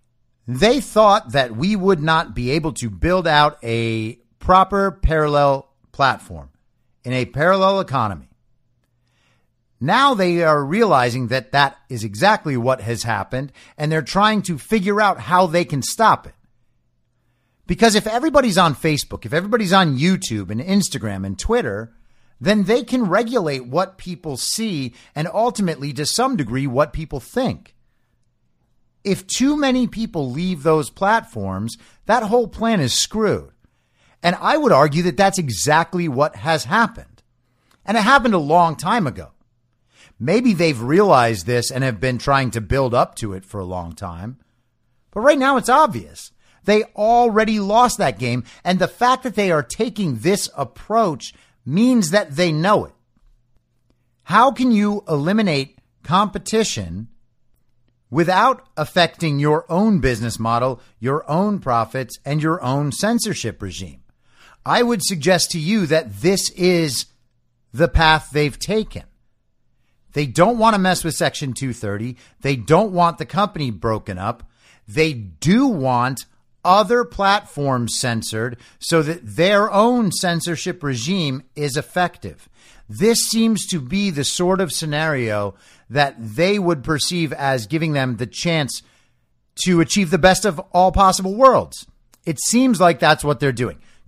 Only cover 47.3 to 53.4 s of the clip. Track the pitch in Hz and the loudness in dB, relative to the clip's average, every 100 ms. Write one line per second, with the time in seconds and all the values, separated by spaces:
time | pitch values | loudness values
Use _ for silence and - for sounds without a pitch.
47.3 | 208 220 220 196 220 247 - 156 95 123 | 2 0 0 0 2 2 2 -2 -2 -4
48.3 | 123 120 - 175 185 180 - 240 262 254 | -4 -6 -10 -2 0 0 0 0 0 -2
49.3 | 214 196 160 139 - 233 - 185 117 135 | -2 0 0 -2 -4 -6 -4 -4 -2 -2
50.3 | 196 - - 135 - - 220 214 135 - | -2 -4 -8 -10 -10 -4 0 0 -2 -12
51.3 | - _ _ - 160 240 247 170 196 190 | -20 _ _ -4 2 2 2 2 0 -2
52.3 | 139 180 151 180 202 92 _ _ _ _ | -2 0 0 2 0 0 _ _ _ _
53.3 | _ | _